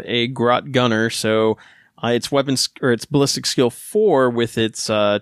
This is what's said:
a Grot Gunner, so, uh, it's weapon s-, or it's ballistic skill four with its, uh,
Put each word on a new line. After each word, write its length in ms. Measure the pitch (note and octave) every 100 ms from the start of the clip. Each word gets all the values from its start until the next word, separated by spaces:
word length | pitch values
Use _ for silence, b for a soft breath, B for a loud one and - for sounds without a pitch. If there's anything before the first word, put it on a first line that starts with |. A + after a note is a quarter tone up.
| -
a 220 | A#2+ A#2+
Grot 440 | B2+ A#2 B2 C#3+
Gunner, 380 | B2+ B2 A2 A2+
so, 480 | - A2 A2 A2 G#2+ B B B _
uh, 60 | A#2
it's 220 | A#2+ -
weapon 220 | C#3 C#3
s-, 160 | B2+ - -
or 120 | C3+
it's 140 | A2+ -
ballistic 420 | C3+ C#3 - B2+
skill 240 | - A#2+
four 580 | - - G#3 G#3+ C#3 B2+
with 300 | A#2+ A#2 -
its, 280 | A2+ - -
uh, 300 | G#2+ G#2 G#2